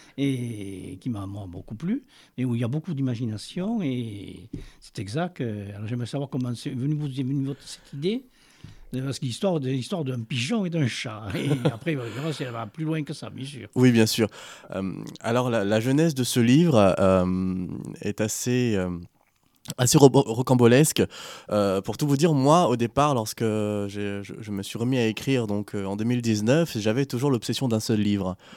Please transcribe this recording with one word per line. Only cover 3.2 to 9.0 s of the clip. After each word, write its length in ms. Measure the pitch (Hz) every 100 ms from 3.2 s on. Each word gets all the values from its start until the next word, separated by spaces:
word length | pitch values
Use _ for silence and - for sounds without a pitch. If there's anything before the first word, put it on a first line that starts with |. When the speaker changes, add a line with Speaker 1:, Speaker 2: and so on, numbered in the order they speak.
| 120 107 - 175 196 233
Speaker 1:
et 680 | 151 123 117 101 92 87 - - - -
c'est 200 | - -
exact. 420 | 98 135 175 175
Euh, 260 | 120 104 101 101
alors, 120 | 107
j'aimerais 160 | 120 117
savoir 240 | 139 139
comment 260 | 135 123 117
c'est 140 | 147
venu, 260 | 131 139 151
vous 120 | 147
est 160 | 131
venue 200 | 127 143 135
votre, 140 | 147
cette 300 | - - -
idée. 300 | 139 170 240 - _ _ _ - - -
Euh, 80 | 127